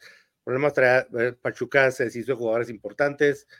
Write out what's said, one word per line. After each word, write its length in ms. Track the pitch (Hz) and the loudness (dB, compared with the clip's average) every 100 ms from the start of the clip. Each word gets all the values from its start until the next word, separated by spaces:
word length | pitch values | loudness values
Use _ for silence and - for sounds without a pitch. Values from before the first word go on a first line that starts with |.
| - - _ _ | -18 -20 _ _
problemas 300 | - 127 147 | -6 -2 0
traía, 320 | 143 127 127 - 117 | 2 4 4 0 -2
eh, 140 | 123 | -4
Pachuca 580 | 123 127 - 123 143 135 | -4 -8 -6 -2 2 2
se 140 | 131 | 2
deshizo 280 | 117 120 113 | -4 -4 -6
de 60 | 120 | -4
jugadores 300 | 117 113 117 | -2 -2 -2
importantes, 800 | 107 101 - 147 143 147 139 - - | -8 -12 -2 -2 2 0 0 -8 -20